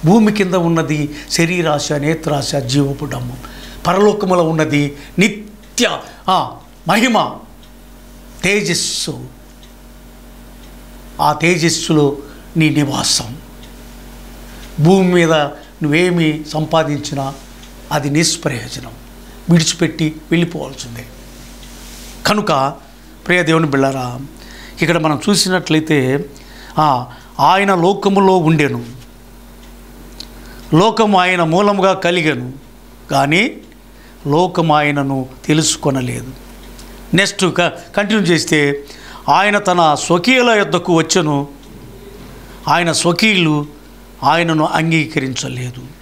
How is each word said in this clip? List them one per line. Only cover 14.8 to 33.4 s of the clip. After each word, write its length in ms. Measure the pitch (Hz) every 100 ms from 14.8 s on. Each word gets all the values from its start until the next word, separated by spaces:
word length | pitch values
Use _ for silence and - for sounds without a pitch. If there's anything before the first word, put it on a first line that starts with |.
భూమి 340 | 151 196 185
మీద 180 | 180 165
నువ్వేమి 1120 | 160 143 - - - 156 151 180 175 156 156 151
సంపాదించినా 840 | 156 156 165 156 147 147 139 135 135 - - - - -
అది 180 | 151 143
నిష్ప్రయోజనం, 800 | 143 170 - 151 127 117 - - - - - - - -
విడిచిపెట్టి 680 | 170 160 - 160 156 160 156 -
వెళ్ళిపోవాల్సిందే. 760 | 170 170 160 135 139 123 117 120 - - - - - - - - - - - -
కనుక 480 | 208 208 147 135 - - - - - -
ప్రియ 160 | 180
దేవుని 240 | 160 160 160
బిళ్ళారా, 540 | 139 135 135 127 123 139 - - - - -
ఇక్కడ 160 | 160 170
మనం 220 | 156 147 -
చూసినట్లయితే, 960 | 196 185 185 180 156 156 151 127 139 139 - - - - -
ఆ, 280 | 156 127 123 - - -
ఆయన 340 | 139 190 202
లోకములో 600 | 185 175 196 202 190 190 185
ఉండెను, 480 | 156 160 143 123 120 - - - - - - - - - - - - - - - - - -
లోకము 440 | 151 208 220 220 196
ఆయన 260 | 180 180
మూలముగా 480 | 165 165 202 202 190
కలిగెను, 580 | 185 175 180 156 127 123 135 - - - - -
కానీ 420 | 139 139 160